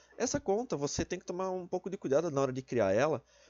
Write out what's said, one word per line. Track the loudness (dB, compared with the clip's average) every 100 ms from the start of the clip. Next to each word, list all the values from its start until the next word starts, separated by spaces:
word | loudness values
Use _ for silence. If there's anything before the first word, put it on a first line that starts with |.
| _ -4
Essa | -2 -2
conta, | 0 0 0 -2
você | -2 -4
tem | -4 -6
que | -6
tomar | -4 -4
um | -4 -4
pouco | -6 -4
de | -6
cuidado | 0 2 2
na | 0
hora | 0
de | -2
criar | 0 2 4
ela, | 4 4 0 -6 -20